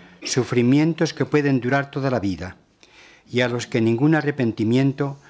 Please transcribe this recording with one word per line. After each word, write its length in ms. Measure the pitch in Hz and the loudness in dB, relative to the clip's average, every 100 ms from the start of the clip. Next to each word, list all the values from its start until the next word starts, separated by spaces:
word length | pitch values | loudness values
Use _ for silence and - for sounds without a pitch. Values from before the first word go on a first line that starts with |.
| - - | -20 -16
sufrimientos 920 | - 131 117 123 120 143 160 160 160 | -6 -4 0 2 4 4 2 0 -2
que 120 | - 135 | -2 -2
pueden 340 | 151 143 135 | 0 2 0
durar 320 | 123 139 139 | 0 -2 -2
toda 180 | 143 135 | -4 -2
la 100 | 120 | -2
vida 380 | 98 85 92 - _ _ - - - - _ | -2 -4 -8 -14 _ _ -20 -20 -20 -20 _
y 100 | 123 | -2
a 80 | 123 | -2
los 180 | 120 - | -2 -4
que 140 | 123 | 0
ningún 340 | 113 117 147 156 | 2 2 2 2
arrepentimiento 1040 | 143 139 117 107 110 127 135 135 143 139 - | 0 -2 -2 -2 0 2 2 0 -4 -8 -18